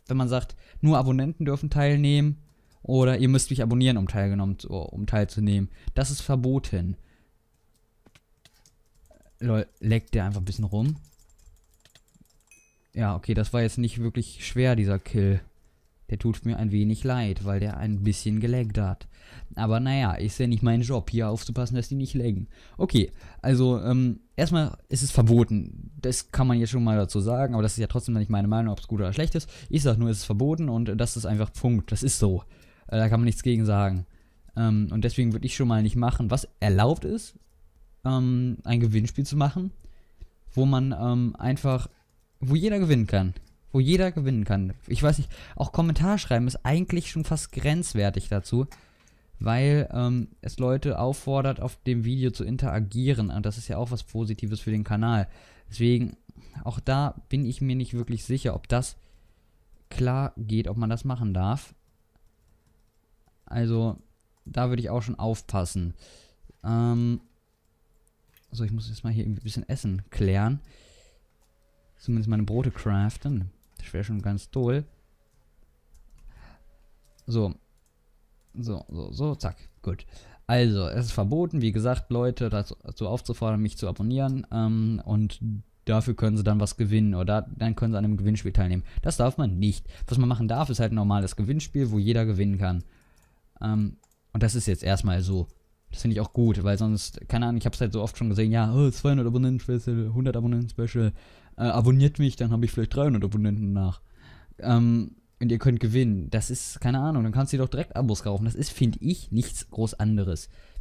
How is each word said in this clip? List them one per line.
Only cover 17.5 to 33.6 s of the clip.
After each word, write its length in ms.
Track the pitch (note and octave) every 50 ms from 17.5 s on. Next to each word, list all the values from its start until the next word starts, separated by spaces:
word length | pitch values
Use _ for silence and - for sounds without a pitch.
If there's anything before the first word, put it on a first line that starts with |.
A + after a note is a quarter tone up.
| G2 G2
der 160 | G2+ G#2 -
ein 260 | - G#2+ G#2+ G#2 G2 G2
bisschen 380 | G#2+ G2 - - A2 G#2+ A2
gelaggt 360 | A2+ A#2 B2 B2+ A#2+ G#2+ G2+
hat. 300 | G#2+ G2+ F#2 F#2+ - - - - - - - - - - - -
Aber 240 | - A2+ G#2+ A2 A#2
naja, 320 | C3 C3+ C3+ C3+ B2 G2
ist 280 | F2 - G2 G#2 - -
ja 80 | B2+
nicht 140 | A#2+ A#2 G#2+
mein 200 | B2 A#2+ A2+ A#2+
Job, 280 | A#2 A#2+ C3+ A2+ - -
hier 200 | A2+ A#2 A2+ G#2
aufzupassen, 460 | A2+ A2 - - A#2 B2+ B2 A2+ B2+
dass 120 | B2 A#2
die 80 | - C3+
nicht 200 | C#3 C3 - -
laggen. 340 | B2+ A#2+ A#2 G2+ F#2 G#2 - - - - - -
Okay, 360 | - - - - A2+ F#2 - - - - - - -
also, 400 | - C3 C3 B2 B2+ B2+ B2 A2
ähm, 380 | - B2 B2 B2+ B2+ B2 A2+ - - _ _
erstmal 420 | - D#3 D3+ F3 D#3+ D3+ - - - - -
ist 140 | C#3 A#2+ C3+
es 80 | C3
verboten. 800 | - C#3 A#2 A2 A#2 A#2+ A2+ - G#2+ G2+ - - - - - - - -
Das 320 | - B2+ A#2+ - - - -
kann 140 | C3+ B2+
man 120 | B2+ A#2+ A#2
jetzt 120 | A#2 G#2+
schon 120 | B2 B2 A#2
mal 140 | A2+ G#2+
dazu 240 | G#2 G2 F#2+ - G#2
sagen, 320 | G2 A2+ A#2+ B2+ C#3 C3 A#2+
aber 100 | A2 G#2+
das 100 | G#2+ -
ist 40 |
ja 100 | A2+ A2
trotzdem 280 | - - B2 - - A#2
nicht 140 | A2 G#2 G2+
meine 200 | G#2+ G2+ G2+ G#2
Meinung, 240 | G#2+ A2+ A2+ A2 G2+
ob's 160 | - - -
gut 100 | A2+ G2+
oder 140 | G2 F#2 G#2
schlecht 220 | D3+ D#3+ - -
ist. 140 | D#3+ - - - - - -
Ich 140 | - D3+ C#3
sag 140 | C3 A2
nur, 120 | A2 A#2 A2+
es 80 | A2
ist 80 | G2+ -
verboten 420 | - G#2 G2+ C3 D3 D#3+ D#3+ D#3+
und 320 | C3+ A2+ A2+ A#2 A#2 G2+ A2
das 160 | A#2+ - -
ist 100 | A#2 A2
einfach 280 | - G#2+ G#2 G#2+ - -
Punkt. 400 | - - B2 A#2+ G#2+ - - G#2+
Das 100 | - -
ist 160 | - - -
so. 240 | A2 G2 F#2 F2 - - - - - - _ _ -
Äh, 100 | - A2
da 100 | A2 A2+
kann 140 | A2 A2+ A#2
man 40 | A#2+
nichts 180 | A#2 A2 - -
gegen 200 | B2+ A#2+ A2